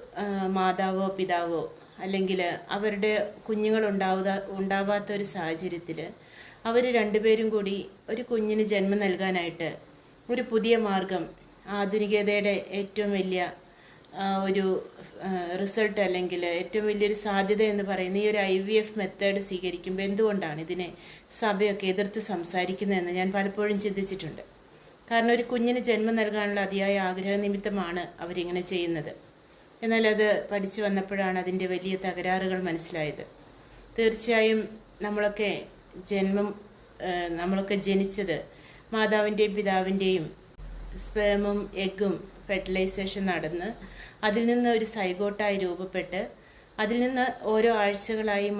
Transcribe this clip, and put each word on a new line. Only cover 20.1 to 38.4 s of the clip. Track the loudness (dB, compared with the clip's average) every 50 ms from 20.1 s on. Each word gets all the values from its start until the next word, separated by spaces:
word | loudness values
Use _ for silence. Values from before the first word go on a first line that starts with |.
| 2 4 4 4 4 2 -2 -2 -4 -6 -6
ഇതിനെ | -6 -4 -4 -4 -6 -8 -14 -18 -20 -20 -20 -18 -12 -6 -2
സഭയൊക്കെ | 0 0 2 4 2 2 2 0 0 0 2
എതിർത്ത് | 2 0 -2 -2 -6 -4 -4
സംസാരിക്കുന്നതെന്ന് | -4 -4 -4 -2 -2 -2 0 0 -2 -2 0 0 2 2 0 0 0 0
ഞാൻ | 0 0 2 0
പലപ്പോഴും | 0 0 -2 -2 0 0 0 0 0
ചിന്തിച്ചിട്ടുണ്ട്. | -2 -2 -2 -4 -4 -6 -6 -8 -10 -10 -12 -16 -18 -20 -20 -20 -20 -20 -20 -20 -20 -20 -18 -8 0
കാരണം | 0 2 4 4 4 2
ഒരു | 2 0
കുഞ്ഞിന് | 0 0 2 2 2 0 2 2
ജന്മം | 2 2 2 2 2 2
നൽകാനുള്ള | 2 0 0 0 -2 0 0 0 -2 0
അതിയായ | 0 0 2 2 2 2 0 0
ആഗ്രഹ | -2 -2 -2 0 0 0 0
നിമിത്തമാണ് | 0 -2 -2 -2 -2 -2 -2 -2 -2 -4 -4 -6 -6 -8 -10 -10
അവരിങ്ങനെ | -8 -4 -4 -4 -2 -2 -4 -2 -2
ചെയ്യുന്നത്. | -2 -2 0 0 -2 -2 -4 -6 -10 -14 -18 -20 -20 -20 -20 -20 -20 -20 -20 -20 -14 -6 0
എന്നാൽ | 2 4 4 6 4 4
അത് | 4 4 4 4 2 0 -2
പഠിച്ചു | -2 -2 -2 -2 -4 -2 0 0
വന്നപ്പോഴാണ് | 2 0 0 -2 -2 0 0 0 0 0 -2
അതിൻ്റെ | 0 0 0 0 0 -2
വലിയ | -2 -2 -2 -4 -2 -2 -4
തകരാറുകൾ | -4 -2 0 0 0 0 0 0 -2 -2 -2 -2
മനസ്സിലായത്. | -4 -4 -6 -6 -4 -4 -4 -4 -4 -8 -12 -14 -16 -20 -20 -20 -20 -20 -20 -20 -20 -20 -20 -12 -2 2
തീർച്ചയായും | 2 2 2 2 0 2 4 4 4 4 4 2 0 -4 -8 -16 -20 -20 -14 -8 -6 -4
നമ്മളൊക്കെ | -2 0 0 0 0 0 -2 -2 -2 -2 -6 -10 -18 -20 -20 -20 -20 -14 -8 -4
ജന്മം, | 0 0 2 2 2 2 0 0 -4 -8 -14 -20 -20 -20 -20 -20 -16 -10 -6 -4
ഏഹ്, | -2 -2 -2 -2 -4 -2
നമ്മളൊക്കെ | -2 0 0 0 0 0 -2 -2 0 2
ജനിച്ചത് | 2 2 2 0 -2 -4 -2 -2 -2 -4